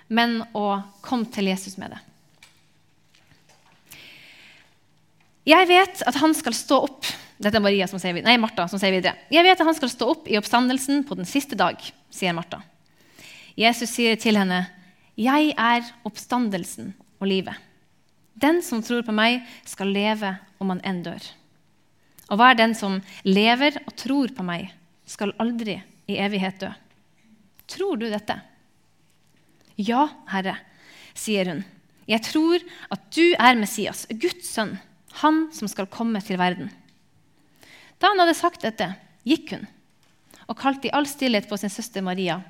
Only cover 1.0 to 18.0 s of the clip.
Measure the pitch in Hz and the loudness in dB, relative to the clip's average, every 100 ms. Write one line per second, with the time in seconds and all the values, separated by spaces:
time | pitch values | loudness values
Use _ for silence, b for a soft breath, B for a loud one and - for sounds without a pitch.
1 | - 247 226 - 196 185 196 190 - - | -6 -4 -4 -4 -2 -4 -8 -14 -14 -16
2 | - _ _ _ - _ _ _ _ _ | -20 _ _ _ -20 _ _ _ _ _
3 | _ _ _ _ _ _ _ _ _ b | _ _ _ _ _ _ _ _ _ b
4 | b b b b b b b b _ _ | b b b b b b b b _ _
5 | _ _ _ _ - 320 359 359 381 - | _ _ _ _ 4 6 8 6 4 0
6 | - 269 311 311 247 226 - 233 285 - | -4 2 2 2 -2 -6 0 2 0 -6
7 | - - B B 208 220 202 202 180 190 | -10 -10 B B 0 2 2 2 0 -4
8 | 180 175 190 240 220 - 226 196 196 185 | -6 -2 2 4 2 -2 -4 0 0 2
9 | 180 - - 302 359 359 320 320 233 - | 0 -4 0 6 6 6 4 2 -2 -2
10 | 233 320 - 214 - 240 247 262 262 285 | -2 -2 0 -2 2 2 2 0 0 -2
11 | 277 185 175 277 277 202 175 - - - | -2 -6 -4 -4 -4 0 -2 -2 -14 -18
12 | _ - 185 170 175 - - _ _ b | _ -6 -4 -4 -6 -12 -16 _ _ b
13 | b b b b b - 220 240 226 - | b b b b b 0 0 0 -4 0
14 | 233 220 226 208 190 180 185 - b b | 0 2 2 2 2 0 -4 -10 b b
15 | b - 233 285 302 240 233 240 233 - | b -4 0 2 2 2 2 0 -2 -12
16 | 214 - - 247 233 190 180 - - - | -14 -12 -6 -2 -2 -4 -8 -12 -14 -14
17 | _ - 196 190 - - - _ _ _ | _ -8 -2 -2 -4 -12 -18 _ _ _